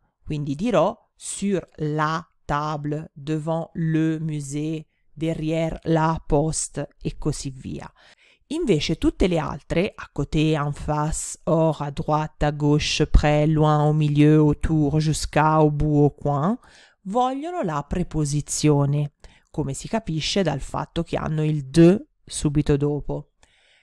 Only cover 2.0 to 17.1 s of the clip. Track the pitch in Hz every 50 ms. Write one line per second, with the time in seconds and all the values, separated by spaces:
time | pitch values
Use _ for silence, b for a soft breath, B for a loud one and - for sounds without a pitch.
2 | 151 156 160 170 170 _ _ _ _ - 147 147 151 151 156 147 147 147 151 151
3 | 160 - _ 151 139 151 156 156 151 165 160 165 165 - - - 165 160 156 156
4 | 160 160 160 156 160 160 151 147 143 135 143 147 151 160 160 156 156 _ _ _
5 | _ _ _ 147 160 165 160 156 156 156 165 160 165 160 160 - - 160 160 156
6 | 156 165 165 - - - 156 143 156 160 147 - - - - 147 143 - _ _
7 | - 151 - - - 156 139 - - 139 131 131 - - - - - - b b
8 | b b b b b b b b _ - 294 330 359 247 170 147 - - 160 -
9 | - 330 - - - 185 170 160 147 139 - 147 - - - - 175 - - -
10 | - - - - 147 - - 156 151 156 156 147 143 147 143 - - - 151 151
11 | 151 156 - - - - - - _ 147 156 165 160 160 147 - 143 147 139 -
12 | 156 - 151 151 156 156 _ - 151 147 151 143 147 147 147 151 - - - -
13 | 151 - - - - 147 151 151 151 156 160 151 156 156 151 151 147 151 151 156
14 | 151 147 147 147 147 151 151 156 151 147 147 - - - 160 156 151 143 151 156
15 | 151 156 147 - - - - 151 151 160 160 156 156 151 151 147 151 151 147 147
16 | 147 143 - - - 147 143 135 147 190 240 b b b b b b b b b
17 | - 190